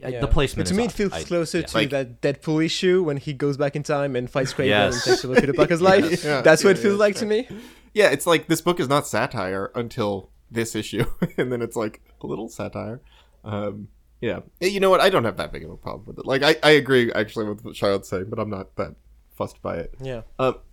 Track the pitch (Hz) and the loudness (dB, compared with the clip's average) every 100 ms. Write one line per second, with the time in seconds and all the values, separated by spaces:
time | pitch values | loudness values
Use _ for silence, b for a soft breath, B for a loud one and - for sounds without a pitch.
0 | 127 123 135 156 135 - 98 190 240 - | -10 -4 2 4 4 0 -2 0 -2 -2
1 | 196 165 156 175 160 175 147 110 123 139 | -4 -4 -4 -2 -2 -4 -2 -2 0 -2
2 | 127 120 147 139 - 156 160 - 185 185 | -6 -4 -4 -2 -2 0 0 0 2 2
3 | 165 139 151 131 143 135 143 151 147 147 | 2 -4 -6 -4 -2 0 -2 -4 -4 -2
4 | 143 123 123 143 131 - 131 104 98 120 | -2 -4 -4 -4 -4 0 2 4 2 0
5 | - - 127 131 135 - 156 165 185 196 | 0 0 2 4 4 4 2 4 6 6
6 | 165 175 151 139 151 156 196 185 202 202 | 4 0 0 4 6 8 6 4 2 4
7 | 208 202 214 214 254 208 B B B 208 | 2 2 -2 -2 -4 -12 B B B 0
8 | 185 147 185 165 - 160 175 175 131 143 | 2 2 2 2 2 -2 0 -2 0 0
9 | - 107 131 110 95 95 98 123 117 - | 0 -2 -2 -4 -4 -4 -6 -6 -6 -4
10 | 104 98 - _ - 113 110 110 104 107 | -2 -4 -8 _ -10 -6 -4 -4 -4 -2
11 | - - 180 - 127 123 117 120 110 - | -2 -2 -4 -2 -4 -4 -6 -4 -6 -8
12 | _ _ - - - - 101 104 101 123 | _ _ -10 -10 -10 -10 -10 -10 -10 -12
13 | b b b b 107 104 104 104 101 _ | b b b b -10 -6 -6 -8 -14 _
14 | _ - 117 90 - - 180 196 190 185 | _ -8 -6 -6 -10 -6 -4 0 4 4
15 | 185 185 113 90 78 73 80 - - - | 4 4 0 -2 -8 -10 -14 -14 -12 -12
16 | - - - 135 139 160 151 151 127 131 | -14 -12 -4 0 2 4 6 6 6 4
17 | 117 - 107 117 104 104 107 - 104 98 | 4 0 -4 -4 -6 -8 -12 -2 0 0
18 | - 95 95 110 107 98 95 - 95 - | -2 -8 -6 -6 -6 -8 -10 -8 -8 -10
19 | _ _ _ - 98 - 92 90 - - | _ _ _ -10 -10 -8 -10 -8 -10 -10
20 | 135 120 - - 131 - - | -10 -10 -10 -4 -2 -4 -8